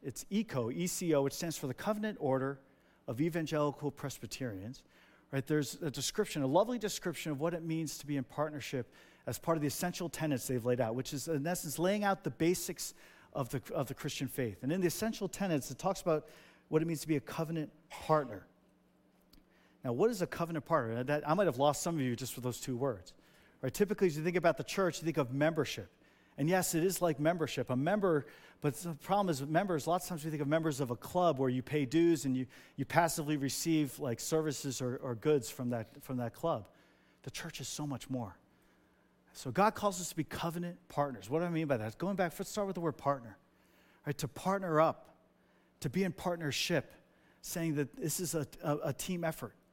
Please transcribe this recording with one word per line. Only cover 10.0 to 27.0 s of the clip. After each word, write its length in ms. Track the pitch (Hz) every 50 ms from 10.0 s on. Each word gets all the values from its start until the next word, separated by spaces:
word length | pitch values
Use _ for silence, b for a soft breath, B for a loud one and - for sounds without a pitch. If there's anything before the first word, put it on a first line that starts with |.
| 180 -
tenets 400 | - - 165 151 143 120 - -
they've 180 | 127 123 110
laid 140 | 123 123 123
out, 160 | 123 110 113
which 180 | 127 127 - 156
is, 140 | 135 - 165
in 180 | 160 139 139
essence, 320 | 165 180 180 - 160 127 156
laying 280 | 165 185 202 214 208
out 180 | 202 196 - -
the 80 | 160
basics 640 | 123 - 165 170 180 - - - 175 - - - - B B B B B B B -
of 160 | - 135 -
the, 120 | - 127 - - -
of 140 | 160 131 -
the 60 | -
Christian 340 | - - 143 - - 139 123
faith. 360 | - - 127 113 95 - -
And 80 | 131
in 80 | 165 190
the 80 | 180 165
essential 400 | - - 214 226 220 - 202 175
tenets, 420 | - - 202 190 160 143 - -
it 80 | 135 -
talks 220 | - 185 196 -
about 280 | - 175 156 151 147 B B B B B B B B B
what 120 | 151 160
it 40 | 160
means 160 | 165 165 143
to 60 | - 156
be 100 | 156 139
a 40 |
covenant 480 | - - - - 165 151 170 160 151 - - - _ -
partner. 560 | - - - - 156 151 143 120 104 92 85 - _ _ _ _ _ _ _ _ _ _ _ _ _ _ _ _ _ - b b b b b b b b -
Now, 80 | 131
what 180 | 120 127 196 233
is 120 | 247 185
a 60 | 175 -
covenant 380 | - - 170 165 170 151 -
partner? 380 | - 165 151 120 113 113 120 127
That, 240 | 127 147 151 147 151
I 60 | 160
might 140 | 196 202 165
have 100 | 120 120
lost 240 | 139 147 139 -
some 140 | - 175 170
of 60 | 156
you 140 | 131 123 120
just 200 | 117 135 117 -
with 80 | - 120
those 160 | 127 113 -
two 180 | - - 127 117
words. 360 | 135 139 110 95 87 - - b b b b b b b b b
Right? 120 | - 131 -
Typically, 340 | - 208 185 214 - 202 180
as 100 | 143 156
you 60 | 156
think 140 | 180 170 180
about 200 | 160 170 156 -
the 60 | 147
church, 360 | - - 202 190 175 - -
you 60 | 156
think 120 | 165 143 156
of 160 | 135 120 131
membership. 560 | 139 147 160 165 156 131 - - - 98 - _ _ b b b b b b b b
And 100 | 143 160
yes, 280 | 185 185 170 - -
it 80 | 160 160
is 180 | 196 175 -